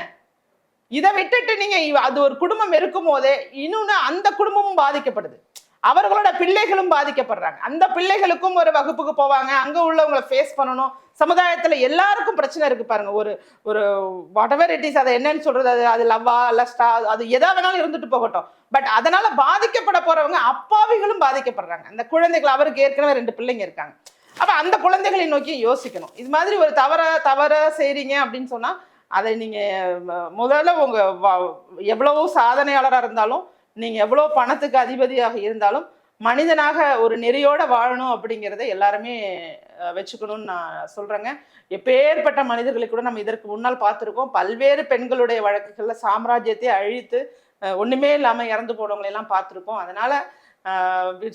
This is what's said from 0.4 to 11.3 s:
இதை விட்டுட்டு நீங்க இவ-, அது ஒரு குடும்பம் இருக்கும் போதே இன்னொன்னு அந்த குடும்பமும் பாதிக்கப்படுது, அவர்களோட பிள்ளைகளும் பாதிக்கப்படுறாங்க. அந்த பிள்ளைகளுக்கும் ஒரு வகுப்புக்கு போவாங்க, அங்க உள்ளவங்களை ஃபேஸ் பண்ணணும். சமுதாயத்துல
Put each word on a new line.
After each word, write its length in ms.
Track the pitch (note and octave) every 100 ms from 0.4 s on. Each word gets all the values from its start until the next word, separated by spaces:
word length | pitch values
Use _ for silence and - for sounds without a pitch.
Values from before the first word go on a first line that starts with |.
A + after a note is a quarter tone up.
| _ _ _ _ _
இதை 240 | C4 F#4
விட்டுட்டு 460 | G4+ F#4+ B4 A#4+ G#4+
நீங்க 200 | G4+ F#4+
இவ-, 240 | D4+ C#4+
அது 180 | B3 C4+
ஒரு 160 | C#4 C4+
குடும்பம் 360 | F4 G#4+ G#4
இருக்கும் 320 | D#4 F4+ F#4+ E4
போதே 440 | C#4 C4 C#4 -
இன்னொன்னு 380 | C4+ D4+ A4 G#4
அந்த 400 | G4 C4+ F4 G4+
குடும்பமும் 460 | G4+ G#4 G4+ G4+ F#4
பாதிக்கப்படுது, 580 | C#4 D4 C4+ G#3 - A#3+ _ - - _ -
அவர்களோட 500 | D4+ G4+ G4+ G4+ F4+
பிள்ளைகளும் 540 | F4 G4 G#4 F#4+ F#4
பாதிக்கப்படுறாங்க. 640 | D#4 D4 C4+ A#3+ G#3 F3 D3+
அந்த 300 | A#3 D#4 F#4
பிள்ளைகளுக்கும் 640 | F#4 F#4 G4 F#4+ E4+ F#4
ஒரு 180 | F4+ D#4+
வகுப்புக்கு 520 | D4+ C#4 D#4 D4 D4+
போவாங்க, 280 | C#4 C4+ C4 C4+
அங்க 300 | C4 D#4 E4
உள்ளவங்களை 300 | D#4+ D4+ C4+ -
ஃபேஸ் 180 | C4 C#4 -
பண்ணணும். 340 | C4 B3+ C4 - _ -
சமுதாயத்துல 600 | D#4